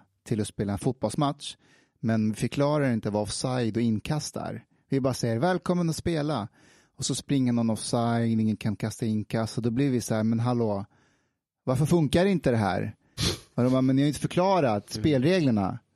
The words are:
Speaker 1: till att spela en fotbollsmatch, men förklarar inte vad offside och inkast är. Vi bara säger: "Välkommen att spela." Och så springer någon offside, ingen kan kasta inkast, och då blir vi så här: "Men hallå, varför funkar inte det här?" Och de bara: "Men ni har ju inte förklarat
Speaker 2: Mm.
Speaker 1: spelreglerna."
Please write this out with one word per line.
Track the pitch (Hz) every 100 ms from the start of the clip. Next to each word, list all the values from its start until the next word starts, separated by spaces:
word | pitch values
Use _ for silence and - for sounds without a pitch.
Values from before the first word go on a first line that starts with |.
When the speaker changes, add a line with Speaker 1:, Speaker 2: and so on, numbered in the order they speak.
| _ _
Speaker 1:
till | - 110
att | 104
spela | - 101
en | 101
fotbollsmatch, | 135 120 - - 143 143 - - _ _ _ -
men | 113 113 107
förklarar | 104 127 143 143 151 135
inte | 113 107
vad | 104
offside | 101 - 135 127 113 107
och |
inkast | 117 107 - 151 - -
är. | - 110 - _ -
Vi | 135
bara | 131
säger: | 120 120 113
"Välkommen | 175 165 - 180 165
att | 151
spela." | 180 160 147 131 101 _ _ _ _ -
Och |
så | 135
springer | 131 - 139 123
någon | 120 113
offside, | 107 - 123 117 117 117 110
ingen | 110 104
kan | 110 101
kasta | 110 - 113
inkast, | 107 101 113 113 -
och |
då | 117
blir | 117 143
vi | 123
så | -
här: | 110
"Men | 110 117
hallå, | 120 120 110 98 104 _ _ _ _ _ _ _
varför | - 127 151
funkar | 170 143 165 202
inte | 175 135
det | 117
här?" | 98 98 107 - _ - 113 - -
Och | -
de | 123
bara: | 131
"Men | 131 135
ni |
har |
ju | 147
inte | -
förklarat | - 175 190 185 131 104 - 107
Speaker 2:
Mm. |
Speaker 1:
spelreglerna." | 156 135 151 185 139 107 95 - _